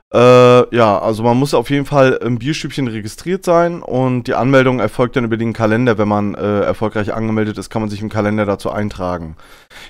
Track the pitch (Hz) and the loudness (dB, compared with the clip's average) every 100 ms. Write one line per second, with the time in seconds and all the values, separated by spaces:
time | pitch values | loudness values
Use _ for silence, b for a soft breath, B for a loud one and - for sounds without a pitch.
0 | _ 113 123 123 123 123 117 117 113 98 | _ 2 6 8 8 6 4 2 2 2
1 | 104 110 120 120 143 143 - 143 139 143 | 0 -2 0 0 2 0 0 -4 -2 2
2 | 131 123 117 123 123 156 151 139 127 110 | 2 2 -2 -4 -4 -6 -6 -6 -6 -6
3 | 107 - 165 190 185 170 170 170 - 123 | -10 -12 -6 -4 0 2 2 -2 -4 -2
4 | 131 123 117 - 120 135 131 127 107 - | 0 -2 -2 -2 4 4 4 2 -2 -2
5 | 123 139 117 113 117 107 110 110 127 107 | -2 0 -2 -2 -2 0 0 2 2 2
6 | 104 104 101 - 98 104 92 95 107 110 | 2 0 -2 -4 -2 0 0 -2 -4 -4
7 | 101 113 110 110 107 98 95 117 110 101 | -4 -4 -4 -2 -2 -4 -6 -6 -6 -6
8 | 107 110 104 107 101 98 - 104 104 - | -8 -2 -2 0 -2 -2 -4 -4 -6 -6
9 | 90 90 80 80 B B B B B | -6 -6 -8 -16 B B B B B